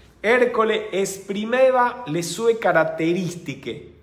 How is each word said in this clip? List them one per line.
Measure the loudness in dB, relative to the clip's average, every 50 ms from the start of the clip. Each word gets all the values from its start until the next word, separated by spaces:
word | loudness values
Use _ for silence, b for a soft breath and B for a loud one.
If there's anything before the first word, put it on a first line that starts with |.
| B B B -4
Ercole | 0 2 4 4 4 2 2 0 2 2 0 -2 -2 -4
esprimeva | -2 -2 -2 -2 -6 -10 -8 -8 -6 -4 -4 0 2 4 4 4 6 4 2 2 0 -4 -8
le | -4 -4 -4
sue | -4 -4 -4 -2 0 0 0 2
caratteristiche, | 2 2 4 4 2 2 -2 -2 0 0 0 0 -2 -6 -8 -10 -12 -12 -12 -10 -10 -10 -10 -10 -14 -18 -20 -20